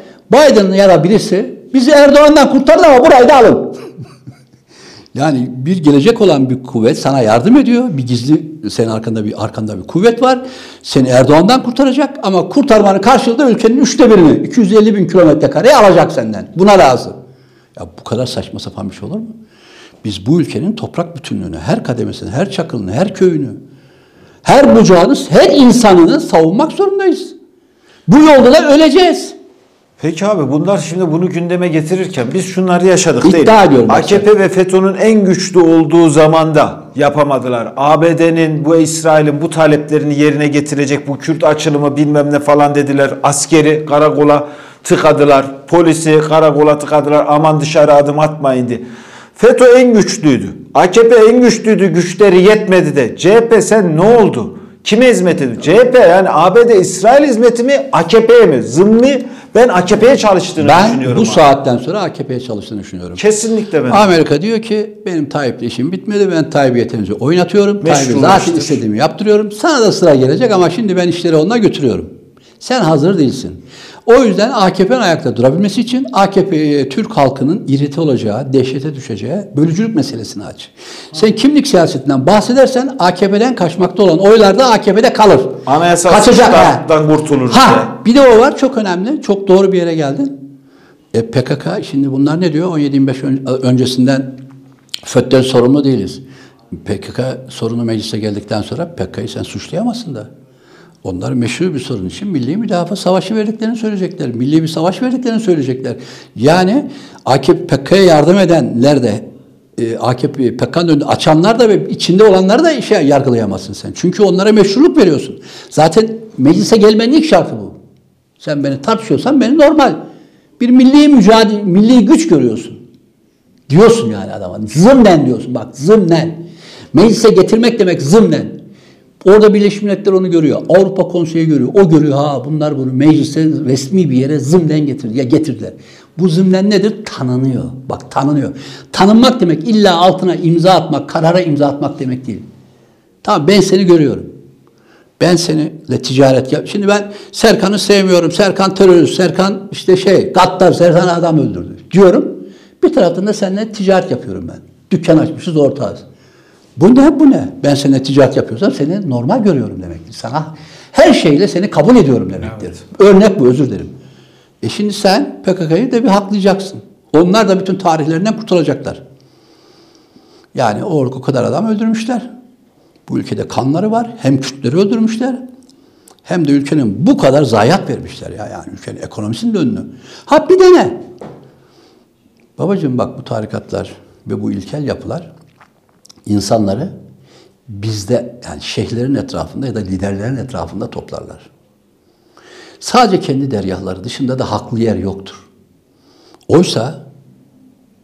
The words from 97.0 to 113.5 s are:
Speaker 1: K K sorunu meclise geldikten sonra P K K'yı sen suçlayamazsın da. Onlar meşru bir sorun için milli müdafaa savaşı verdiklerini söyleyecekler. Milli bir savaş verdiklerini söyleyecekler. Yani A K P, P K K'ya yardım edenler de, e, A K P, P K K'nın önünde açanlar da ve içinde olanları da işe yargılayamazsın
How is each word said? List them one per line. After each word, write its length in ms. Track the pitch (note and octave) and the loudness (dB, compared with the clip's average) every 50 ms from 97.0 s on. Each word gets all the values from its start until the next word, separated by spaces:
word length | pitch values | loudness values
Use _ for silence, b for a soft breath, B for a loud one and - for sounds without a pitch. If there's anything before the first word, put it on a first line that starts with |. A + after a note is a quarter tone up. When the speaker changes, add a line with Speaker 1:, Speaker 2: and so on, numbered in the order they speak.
Speaker 1:
K 120 | - - - | -10 -12 -10
K 240 | - B2 C3 C3 - - - | -8 -8 -8 -8 -10 -14 -18
sorunu 340 | - - A#2 A2+ A#2 A#2 A#2 | -14 -10 -8 -8 -6 -6 -6
meclise 360 | A#2 A2+ G#2+ G2+ - - G#2+ | -4 -6 -6 -6 -8 -8 -6
geldikten 420 | G#2 G#2+ G#2 G2+ - - A2 G#2+ | -6 -6 -6 -8 -8 -8 -8 -8
sonra 340 | A2 - - C#3 F3 F3 - | -8 -8 -8 -10 -10 -12 -10
P 100 | - A#2 | -10 -10
K 60 | - | -10
K'yı 180 | - - G#2+ G2+ | -10 -12 -12 -12
sen 140 | - A2 G#2+ | -12 -12 -12
suçlayamazsın 720 | - - G#2 - - - E3+ A3+ B3 - - - E3 C3 | -12 -12 -14 -14 -10 -8 -6 -6 -6 -6 -8 -10 -12 -14
da. 120 | G#2+ G#2+ - - _ _ b b b b b b b b b b b _ | -14 -14 -16 -20 _ _ b b b b b b b b b b b _
Onlar 280 | F#2+ F#2 F2+ - B2+ | -10 -10 -8 -8 -6
meşru 420 | C3 B2+ - - - - F3+ F#3 D#3 | -4 -4 -4 -4 -4 -4 -6 -6 -6
bir 60 | C3 | -8
sorun 260 | - - C3 G2+ F#2 | -8 -8 -10 -8 -8
için 220 | F2+ - - G3 G#3 | -10 -12 -12 -10 -8
milli 300 | F3+ C#3 A#2+ B2 D#3+ G#3+ | -6 -6 -6 -6 -6 -6
müdafaa 380 | A#3 F#3 G3+ F3 F3 E3+ G3+ | -6 -4 -4 -6 -4 -6 -8
savaşı 400 | F#3 - F3+ F#3 F#3 - - A3 | -6 -4 -2 -2 -2 -4 -4 -6
verdiklerini 400 | A3 G#3+ A3 A3+ - A3 A3+ A#3+ | -4 -4 -6 -6 -6 -6 -8 -6
söyleyecekler. 540 | A3+ A3 G#3+ G#3 F#3+ F#3 - - - D3 B2+ | -6 -6 -6 -6 -6 -6 -8 -8 -10 -10 -10
Milli 320 | A#2 A2+ B2+ C#3 D3+ D#3+ | -6 -6 -4 0 0 0
bir 60 | D#3+ D#3 | -2 -2
savaş 340 | - D#3+ D#3+ F3+ F3+ - | -4 -4 -4 -4 -4 -4
verdiklerini 380 | B3+ B3+ B3 C4 B3 A#3+ A3+ A3 | -6 -6 -6 -4 -4 -4 -4 -4
söyleyecekler. 560 | A3 F#3+ F3 D3+ C3+ B2+ B2+ - - B2 A#2 B B B B B B B B | -2 -2 -2 -2 -2 -6 -6 -6 -8 -10 -10 B B B B B B B B
Yani 560 | G#2+ A2+ C#3+ E3 F#3 F#3 F#3 A3 C#4+ - B B B B B B B B | -2 0 0 2 2 0 0 -2 -2 -4 B B B B B B B B
A 160 | A#2 B2+ C#3 | -2 -2 0
K 120 | - - E3 | 2 2 0
P, 140 | D#3 - - | 0 0 -4
P 80 | - | -4
K 80 | C3+ - | -4 -2
K'ya 200 | - E3+ G3 G3 | 0 2 2 4
yardım 360 | F3 D#3+ D3+ C#3+ D#3+ F#3 G3+ | 4 4 4 4 2 2 2
edenler 640 | F#3+ E3 E3+ D#3+ B2+ A2 A2+ A#2+ A#2+ C#3+ D3 C3+ A#2+ | 2 2 2 0 0 -2 -2 0 2 2 2 2 0
de, 220 | A2+ G2+ F#2 - - - - - _ _ _ _ _ _ - | -2 -4 -4 -8 -14 -20 -20 -20 _ _ _ _ _ _ -8
e, 200 | A#2 A2+ A2+ - | -6 -6 -6 -6
A 180 | A2+ A#2 B2+ | -4 -4 -4
K 160 | - - C3+ | -4 -4 -6
P, 260 | - C#3 C3 A#2 A2 - | -4 -4 -4 -4 -2 -4
P 80 | - | -6
K 60 | - | -4
K'nın 160 | - E3 F3 E3 | -2 -2 0 0
önünde 180 | D#3 C#3+ - | 0 0 0
açanlar 540 | - A#2+ - - E3+ D#3 D#3 E3+ G#3 A#3 A3+ | -2 -4 -2 0 2 2 2 2 2 2 2
da 100 | B3 A3 | 2 2
ve 200 | G3+ E3 - - | 2 0 -2 -4
içinde 340 | - - - - E3+ F#3+ A3 | -8 -6 -2 -2 2 4 6
olanları 400 | G#3+ F#3+ F#3 F#3 F#3+ G#3 C#4 D#4+ | 6 6 4 2 2 2 2 2
da 80 | E4 | 0
işe 240 | D#4 B3 - - G#3+ | 0 -2 -2 -2 -2
yargılayamazsın 800 | F#3+ D3+ C#3 C#3+ C#3 A#2 C3 A#2+ A2+ A2 G2 | 0 2 2 2 2 0 0 -2 -2 -2 -4